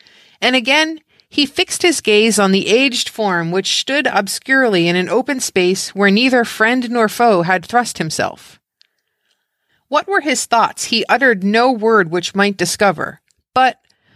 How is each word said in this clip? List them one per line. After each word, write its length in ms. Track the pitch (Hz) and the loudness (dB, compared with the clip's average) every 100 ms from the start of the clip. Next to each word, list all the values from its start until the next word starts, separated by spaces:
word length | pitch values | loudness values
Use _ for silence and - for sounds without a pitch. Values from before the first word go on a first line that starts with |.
| _ _ _ - | _ _ _ -4
And 160 | 240 254 | -2 0
again 420 | 240 294 320 320 _ _ _ | 0 0 0 -6 _ _ _
he 180 | - 285 | -2 -2
fixed 340 | - 370 - | -2 -4 0
his 220 | 359 - | 0 0
gaze 360 | - 208 226 208 | 2 2 4 2
on 140 | 196 | 2
the 140 | 196 - | 2 2
aged 420 | 233 269 247 - | 2 2 -2 -8
form 420 | - 208 175 165 | -4 -4 -2 -2
which 280 | 180 190 - | -4 -2 -4
stood 260 | - 285 262 | -2 -2 0
obscurely 800 | 196 196 - - 269 247 185 170 | -2 -4 -8 0 2 2 2 2
in 100 | 180 | 0
an 120 | 185 | 0
open 320 | 226 254 269 | -2 -2 -4
space 480 | - 190 180 190 - | -2 0 0 0 -4
where 160 | 190 202 | 0 2
neither 340 | 202 262 247 | 4 2 2
friend 460 | 226 - 220 254 240 | 0 0 0 0 -2
nor 180 | 240 214 | -2 -2
foe 320 | - 240 185 | 2 2 2
had 240 | 170 185 | 0 -2
thrust 320 | 165 233 233 - | 0 -2 -2 -6
himself. 640 | 160 - 95 - - _ _ _ _ _ _ _ _ _ _ _ _ _ - | -6 -4 -6 -8 -20 _ _ _ _ _ _ _ _ _ _ _ _ _ -4
What 180 | 294 370 | -2 0
were 140 | 392 | -2
his 240 | 294 254 | 0 -4
thoughts 400 | - 233 196 - | 0 2 0 -2
he 220 | - 226 - | -4 -2 0
uttered 340 | 233 269 202 | 2 2 2
no 300 | 196 226 254 | 0 2 2
word 380 | 233 220 220 165 | 2 2 2 0
which 240 | 175 170 | -4 -4
might 240 | 196 202 196 | -2 -2 0
discover, 640 | 180 - 202 160 - - _ _ _ | -4 0 0 0 -8 -12 _ _ _
but 260 | 254 254 - _ _ _ | 0 0 -2 _ _ _